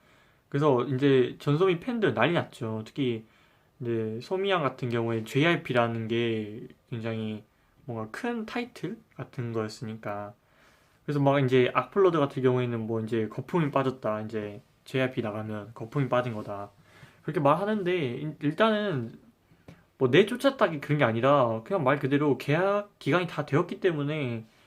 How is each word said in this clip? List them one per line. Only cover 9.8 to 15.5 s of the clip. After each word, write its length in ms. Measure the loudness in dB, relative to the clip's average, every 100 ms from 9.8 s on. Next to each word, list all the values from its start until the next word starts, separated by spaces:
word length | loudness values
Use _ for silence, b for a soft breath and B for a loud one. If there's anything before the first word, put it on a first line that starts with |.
| -12 -10 -8 -8 -10 -14 b b b b b b
그래서 160 | -4 2
막 180 | 4 4
이제 320 | 4 4 4
악플러드 460 | 2 0 4 4 4
같은 240 | 0 2
경우에는 380 | 2 2 0 -2
뭐 200 | -4 -4
이제 280 | -2 -2 -2
거품이 420 | -4 -2 0 2
빠졌다, 520 | 2 0 -2 -4 -4
이제 380 | -4 -6 -8 -10 -18 _
제이아이피 380 | -6 -2 -2 -2
나가면 480 | -4 -4 -6